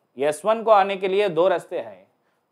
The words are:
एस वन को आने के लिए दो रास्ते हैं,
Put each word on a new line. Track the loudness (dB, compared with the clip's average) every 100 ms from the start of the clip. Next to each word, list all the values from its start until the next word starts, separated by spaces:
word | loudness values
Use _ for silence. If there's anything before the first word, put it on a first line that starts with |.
| _ -6
एस | -4 -2
वन | -2 -2
को | 4
आने | 4 4 -2
के | -2
लिए | 0 0
दो | 2 2
रास्ते | 0 -4 -10
हैं, | -10 -16 _ _ _ _ _